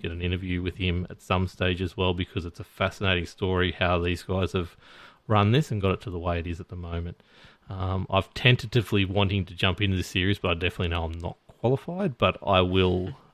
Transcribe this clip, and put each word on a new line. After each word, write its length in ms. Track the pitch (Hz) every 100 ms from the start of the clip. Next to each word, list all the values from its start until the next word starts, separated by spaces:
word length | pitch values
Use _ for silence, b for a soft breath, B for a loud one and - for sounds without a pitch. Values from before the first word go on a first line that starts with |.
get 80 | -
an 100 | 85
interview 400 | 87 90 92 90
with 160 | 90 -
him 300 | 92 87 87
at 140 | 90
some 260 | - 92 92
stage 320 | - 90 90
as 160 | 92 -
well, 160 | 92
because 320 | 87 92 101
it's 160 | 85 -
a 40 |
fascinating 600 | - - 95 - 98 90
story 480 | 82 - 92 92 90
how 260 | - 90 90
these 240 | 87 87
guys 300 | - 92 92
have 240 | 95 87 - B B B B -
run 260 | 107 101
this 180 | 123 156
and 100 | 107
got 120 | 95
it 80 | 90
to 80 | -
the 80 | 87
way 200 | 85 87
it 80 | 85
is 140 | 82
at 80 | -
the 80 | 90
moment. 460 | 85 85 87 85 B B B B -
Um, 360 | 98 95 95 92
I've 240 | 98 -
tentatively 720 | - 127 123 120 123 104 104
wanting 400 | 95 98 98 101 87
to 80 |
jump 260 | 87 98 -
into 160 | 101 92
this 120 | 85
series, 300 | 98 92 101
but 120 | 90
I 40 |
definitely 340 | 85 87 - 87
know 160 | 85
I'm 140 | 82 82
not 160 | 87 - _ -
qualified, 580 | 113 135 - 180 196 123
but 180 | 95 -
I 180 | - 92
will, 480 | 90 92 92 90 92 135 _